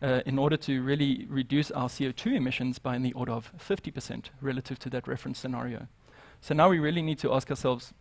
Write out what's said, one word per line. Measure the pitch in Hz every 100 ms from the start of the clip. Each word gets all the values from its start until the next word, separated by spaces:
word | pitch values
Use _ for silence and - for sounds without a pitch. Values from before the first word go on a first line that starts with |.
uh, | 143 127 131
in | 135
order | 143 151
to | - 135
really | 127 147 143 135 -
reduce | 135 123 143 147
our | 131 123
C | - 135
O |
two | 123 226
emissions | 254 127 127 127 123
by | 131
in | 123
the | 127
order | 123 120
of | 117 113 -
fifty | - 196 -
percent | 139 - 120 - -
relative | 139 131 - 131
to | 131
that | 127 123
reference | 127 - 127
scenario. | 131 123 123 113 120 - - - - -
So | -
now | 151 175
we | 175
really | 151 170
need | 160 147
to | 135
ask | 127 -
ourselves, | 139 131 123 - -